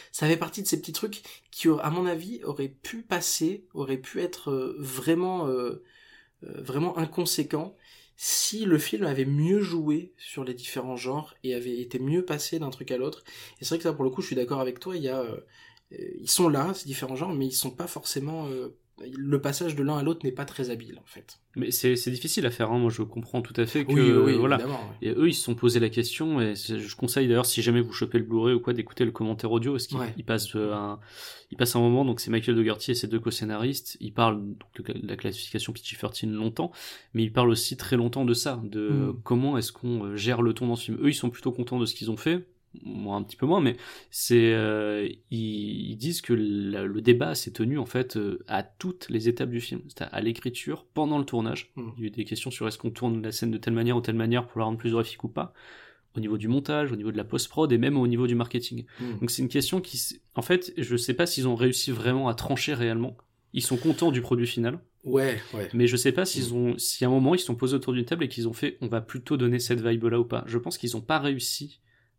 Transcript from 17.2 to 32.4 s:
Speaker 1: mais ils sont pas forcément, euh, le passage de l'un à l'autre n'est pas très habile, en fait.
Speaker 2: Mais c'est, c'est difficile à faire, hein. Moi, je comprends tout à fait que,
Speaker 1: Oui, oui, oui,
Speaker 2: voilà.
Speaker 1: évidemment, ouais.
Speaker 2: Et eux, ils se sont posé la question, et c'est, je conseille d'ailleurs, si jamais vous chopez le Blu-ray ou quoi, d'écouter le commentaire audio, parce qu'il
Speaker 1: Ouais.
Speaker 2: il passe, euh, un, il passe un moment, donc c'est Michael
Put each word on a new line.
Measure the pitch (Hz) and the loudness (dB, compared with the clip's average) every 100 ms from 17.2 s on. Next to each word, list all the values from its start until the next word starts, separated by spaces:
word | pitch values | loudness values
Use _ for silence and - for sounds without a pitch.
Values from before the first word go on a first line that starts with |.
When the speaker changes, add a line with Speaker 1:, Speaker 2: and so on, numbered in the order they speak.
| 180 | -4
Speaker 1:
mais | 147 131 | -2 -2
ils | |
sont | 127 131 | -2 -4
pas | - - | -6 -10
forcément, | - - 143 143 160 147 | -8 -6 -4 -4 -6 -6
euh, | 131 123 - _ - 127 131 | -8 -10 -14 _ -18 -14 -8
le | 139 143 | 0 0
passage | 175 - 175 | 0 -2 -2
de | 147 | 0
l'un | 143 147 | 0 0
à | |
l'autre | 143 165 | 0 0
n'est | 135 | -2
pas | 131 | -4
très | 143 - 123 | -8 -6 -6
habile, | 117 113 - | -6 -10 -18
en | - | -20
fait. | - - - _ - | -20 -20 -20 _ -6
Speaker 2:
Mais | 123 | -2
c'est, | - 123 123 | 2 2 2
c'est | - | 0
difficile | 123 - - 131 | -4 -2 0 0
à | |
faire, | 120 110 | 0 0
hein. | 123 | 2
Moi, | 117 | 2
je | 113 | 0
comprends | 110 113 113 123 | -4 -6 -6 -4
tout | - - | -4 -2
à | 113 | 0
fait | 151 | 0
que, | 135 | 2
Speaker 1:
Oui, | 143 | 6
oui, | 120 117 135 | 8 8 8
oui, | 123 | 6
Speaker 2:
voilà. | 131 135 | 4 2
Speaker 1:
évidemment, | 127 131 110 107 | 0 -6 -8 -6
ouais. | 107 | -2
Speaker 2:
Et | |
eux, | - 165 | 4 4
ils | |
se | - | 4
sont | - 117 | -2 2
posé | 120 120 | 4 4
la | 110 | 2
question, | 113 117 - 160 147 | 2 -2 -2 -2 2
et | 110 | 0
c'est, | 101 - 110 | -2 -4 -6
je | 104 | -6
conseille | - 120 139 123 | -4 0 2 6
d'ailleurs, | 117 123 | 6 4
si | - | 2
jamais | 113 120 | 4 4
vous | 117 | 4
chopez | - 117 120 | 0 0 0
le | |
Blu-ray | 110 113 117 | 2 2 4
ou | 120 | 4
quoi, | 120 | 2
d'écouter | 117 110 - | -2 -2 0
le | 117 | -2
commentaire | - 110 110 113 | 0 -2 -2 0
audio, | 117 123 | 2 2
parce | 131 - | -2 -4
qu'il | 131 | -6
Speaker 1:
Ouais. | 117 110 | -6 -8
Speaker 2:
il | |
passe, | - 110 - | -2 -2 -2
euh, | 107 104 | -2 -2
un, | 104 104 107 - - - - - | -2 -4 -8 -14 -18 -18 -18 -12
il | - | -2
passe | 120 | 0
un | 120 | 4
moment, | 120 123 | 4 4
donc | 139 107 | 2 0
c'est | - | 0
Michael | 113 | 0